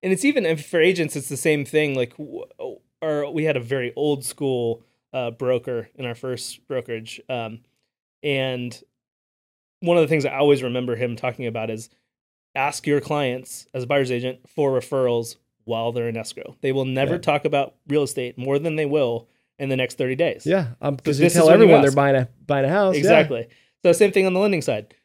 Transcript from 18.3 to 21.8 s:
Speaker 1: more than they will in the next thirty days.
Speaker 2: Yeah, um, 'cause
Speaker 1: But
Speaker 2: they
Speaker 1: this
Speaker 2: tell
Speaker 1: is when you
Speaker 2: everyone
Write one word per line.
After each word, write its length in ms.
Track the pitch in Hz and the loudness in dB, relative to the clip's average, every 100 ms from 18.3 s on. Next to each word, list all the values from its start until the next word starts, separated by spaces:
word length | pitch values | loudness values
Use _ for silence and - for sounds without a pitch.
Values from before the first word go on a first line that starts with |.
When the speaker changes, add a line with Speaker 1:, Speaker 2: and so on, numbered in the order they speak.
| 123 | -8
Speaker 1:
more 220 | 127 139 | -2 -2
than 180 | 165 156 | -2 -4
they 100 | 147 | -2
will 420 | 151 127 117 - _ _ _ | 0 0 -2 -8 _ _ _
in 100 | 139 | -4
the 80 | 131 | -2
next 200 | 127 - | -4 -4
thirty 180 | 127 131 | -4 0
days. 300 | 165 - 147 | -2 -2 -2
Speaker 2:
Yeah, 220 | 190 131 120 | -2 -2 -6
um, 160 | 143 139 | -6 -4
'cause 200 | - 139 | -4 2
Speaker 1:
But 20 | |
Speaker 2:
they 60 | 170 | 4
Speaker 1:
this 60 | |
Speaker 2:
tell 100 | 165 | 6
Speaker 1:
is 40 | 160 | 8
when 80 | 170 | 10
you 60 | |
Speaker 2:
everyone 160 | 156 156 | 10 10